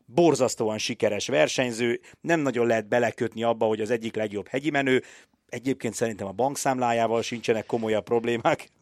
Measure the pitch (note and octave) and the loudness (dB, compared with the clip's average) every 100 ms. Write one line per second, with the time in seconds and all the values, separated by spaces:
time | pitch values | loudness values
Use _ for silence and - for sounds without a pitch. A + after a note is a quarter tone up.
0 | - B2 E3+ C3 A#2+ - A2 G#2+ - A#2+ | -4 4 4 4 2 0 -2 -2 -6 0
1 | G#2+ G2+ - C#3+ C#3+ - B2 A2 A#2+ A#2 | 0 0 0 2 2 2 -2 0 -2 -2
2 | - - D3+ E3 C#3 A#2+ A#2 A2+ G#2 A#2+ | -8 -8 0 0 2 0 2 0 0 0
3 | A2+ - A2+ A2 A#2 A2+ A2+ A2 G#2+ A#2 | 0 -2 -6 -2 0 2 0 0 -2 -2
4 | A2 G#2+ G#2+ G2+ F#2+ C3 D3+ C#3+ C3+ B2+ | -4 -4 -4 -6 -6 -4 -2 0 2 2
5 | - - _ _ - B2+ C3 B2+ A#2+ - | 0 -18 _ _ -14 -8 -4 -4 -4 -4
6 | A#2 G2 G2 F#2+ C3 C#3+ C#3+ B2+ B2 A#2 | -4 -4 -6 -2 -2 0 -2 0 0 2
7 | A2+ A2+ G#2+ A#2+ - A2 - A#2+ A2 G#2+ | 2 0 -2 -4 0 -2 0 -2 0 -2
8 | - A#2 A#2 A#2 D#3 D3 - _ | 0 0 0 0 0 0 -6 _